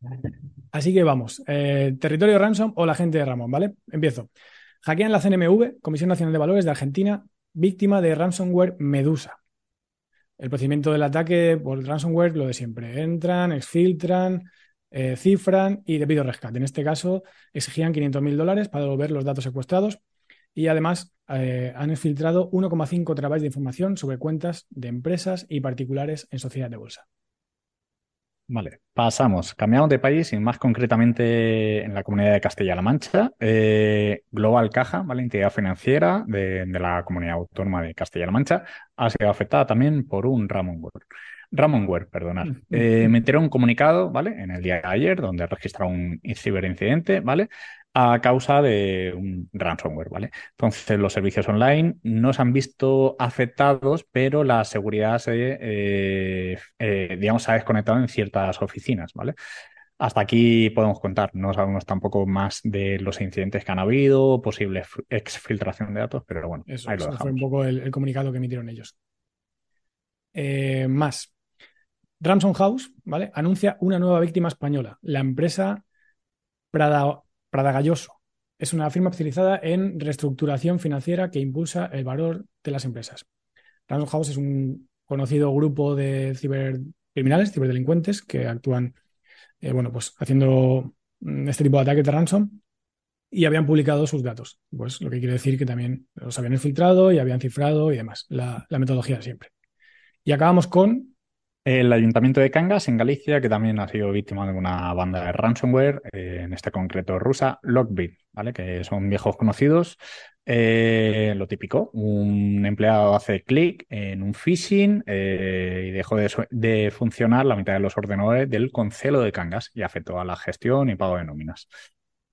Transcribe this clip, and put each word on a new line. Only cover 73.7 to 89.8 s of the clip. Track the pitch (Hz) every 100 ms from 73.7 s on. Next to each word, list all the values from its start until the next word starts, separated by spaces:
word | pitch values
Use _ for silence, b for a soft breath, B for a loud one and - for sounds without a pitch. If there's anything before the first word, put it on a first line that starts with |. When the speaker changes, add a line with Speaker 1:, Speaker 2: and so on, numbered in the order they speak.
| 202
Speaker 1:
una | 185 185
nueva | 180 175
víctima | 170 170 170
española, | - 143 143 117 -
la | 170 143
empresa | 135 131 165 - 190 202 - _ _ _ _ _ _ _ _
Prada, | 156 151 147 143 143 _ _ _
Prada | 139 139
Galloso. | 135 147 170 - _ _ _ _ _
Es | 147
una | 165 151
firma | 175 185
especializada | 180 156 135 190 196
en | 160 175 196 175
reestructuración | 143 139 147 131 147 139 165 175
financiera | 170 143 151 175 185
que | 151
impulsa | 135 135 165 175 180
el | 139 127
valor | 131 165 170 208 _
de | -
las | 139 131
empresas. | 117 113 - - _ _ b b b -
Ransom | 139 143
House | 156 147
es | 139
un | 139 139 131 135 - _ -
conocido | 135 135 147 147 139
grupo | 151 143 143 143
de | 139 135 135 131
cibercriminales, | 139 135 135 131 139 - _ - 131 156 202
ciberdelincuentes, | 180 131 127 127 170 165 202
que | - 135 123
actúan, | 117 135 123 123 - _ _ b b b _
eh, | 135
bueno, | 127